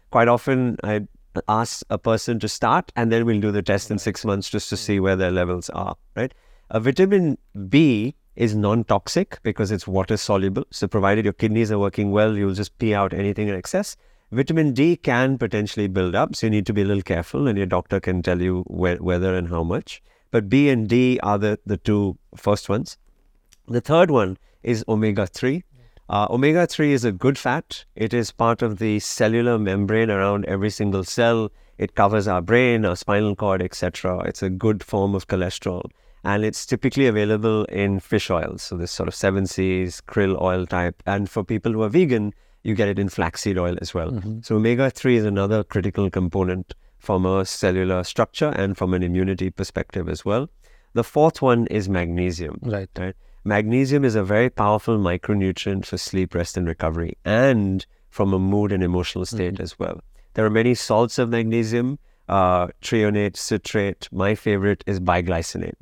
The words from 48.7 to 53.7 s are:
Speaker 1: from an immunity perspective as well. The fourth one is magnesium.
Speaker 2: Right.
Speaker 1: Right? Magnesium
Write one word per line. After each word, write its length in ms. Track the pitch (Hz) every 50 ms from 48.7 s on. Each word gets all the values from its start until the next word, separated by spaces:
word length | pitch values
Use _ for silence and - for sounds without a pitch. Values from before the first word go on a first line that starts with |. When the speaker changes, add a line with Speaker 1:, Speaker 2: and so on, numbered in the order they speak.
| 98
Speaker 1:
from 160 | - 95 92 92
an 80 | 90
immunity 480 | 90 87 90 90 95 95 95 90 95 92
perspective 600 | - - 95 - - 87 - - - 98 85 85
as 160 | 80 - -
well. 240 | 98 104 123 143 - _ _ _ - - _ _ _ -
The 120 | 117 113
fourth 360 | - - 151 151 165 - -
one 260 | 143 127 120 117 113
is 200 | - - 107 92
magnesium. 720 | 95 95 87 87 85 85 87 90 90 80 90 85 73 - - -
Speaker 2:
Right. 260 | 117 104 98 95 - -
Speaker 1:
Right? 180 | 90 92 92 - - - - - - -
Magnesium 580 | 101 104 104 107 110